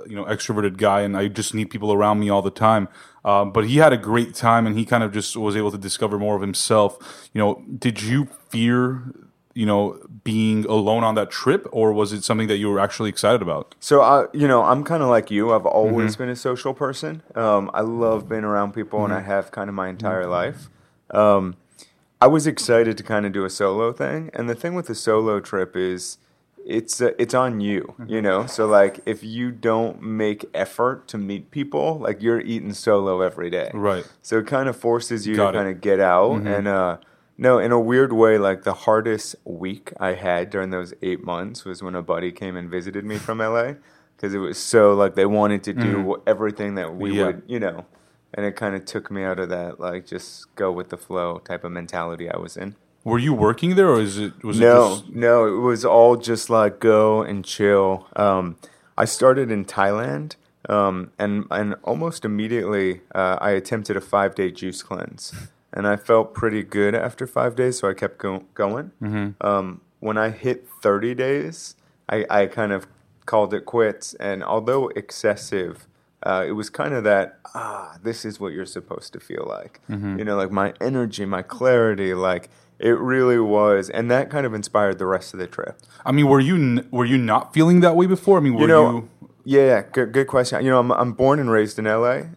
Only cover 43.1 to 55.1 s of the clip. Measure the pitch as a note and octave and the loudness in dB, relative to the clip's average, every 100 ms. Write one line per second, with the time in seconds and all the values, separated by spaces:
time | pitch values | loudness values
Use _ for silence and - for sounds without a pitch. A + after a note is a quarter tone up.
43.1 | G#2+ - A2+ A2 A#2 B2 D3 _ _ _ | -10 -8 -4 -2 -2 -4 -8 _ _ _
44.1 | _ G2+ G2 F2+ - - A#2 G#2 G2+ G2 | _ -6 -4 -6 -8 0 6 6 6 2
45.1 | F#2 G2 G#2+ G#2 G2+ G#2 G2+ A2 G2+ F#2+ | 2 2 2 2 0 -4 -4 -2 -2 -2
46.1 | G2+ - G#2 G#2+ G#2 G2+ G2 E2 F2+ G2+ | -2 -2 -2 -2 -6 -8 -6 -8 -8 -4
47.1 | G2 G2 E2+ - A#2+ G2 E2 - _ _ | 0 -2 -4 -8 -6 -6 -6 -14 _ _
48.1 | _ _ - G2+ G2 G#2+ F#2+ F2+ G#2+ - | _ _ -8 -8 -6 -6 -6 -8 -10 -8
49.1 | G2+ F#2+ F#2 F2+ F2+ F2 - F2+ F2+ - | -8 -6 -4 -6 -6 -8 -8 -10 -10 -12
50.1 | F#2 - - - - F#2+ F2 F2+ F2+ - | -14 -14 -20 -18 -4 -4 -4 -8 -14 -10
51.1 | F#2 F2 E2+ - F2 F2 F2 E2+ F2+ E2+ | -6 -6 -6 -10 -10 -10 -12 -10 -8 -8
52.1 | E2+ E2+ E2+ E2+ F2+ G2 G#2 _ _ - | -8 -10 -10 -12 -12 -14 -16 _ _ -2
53.1 | A#2 C#3 B2 G#2+ A#2+ E3+ F#3 F#3+ A#2+ G#2 | 0 0 2 2 2 0 4 4 4 2
54.1 | G2 G#2 - A2 G#2 A#2 A#2+ A2 G2 - | -4 -8 -8 -4 4 8 8 8 2 -6